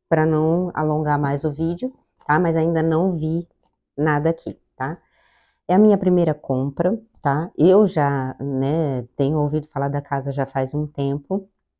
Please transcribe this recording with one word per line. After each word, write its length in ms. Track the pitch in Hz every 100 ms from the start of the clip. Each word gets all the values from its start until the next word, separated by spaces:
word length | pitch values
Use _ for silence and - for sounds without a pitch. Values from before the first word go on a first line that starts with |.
| _
pra 160 | 156 156
não 460 | 156 160 170 180
alongar 460 | - 156 151 151 147
mais 240 | 143 143
o 80 | 156
vídeo, 420 | 143 165 175 262 - _ _ -
tá? 140 | 151
Mas 160 | 175 165
ainda 260 | 165 165
não 360 | 165 160 190 165
vi 300 | 156 165 170 _ _ _ _ -
nada 320 | 156 147 156
aqui, 300 | 165 - - _ -
tá? 220 | 131 175 _ _ _ _ _ _ -
É 80 | 185
a 40 |
minha 180 | 214 202
primeira 360 | 185 180 165
compra, 680 | 147 - 131 139 139 180 220 - _
tá? 260 | 143 143 170 -
Eu 300 | 170 190 202
já, 480 | 160 143 139 131 -
né, 640 | 139 135 135 160 151 127 120 -
tenho 240 | 139 156
ouvido 260 | 147 151 151
falar 200 | 139 139
da 140 | 143
casa 300 | 143 139 139
já 140 | 135 131
faz 280 | 139 135
um 120 | 147 147
tempo. 640 | - 139 143 - 190 190 _ _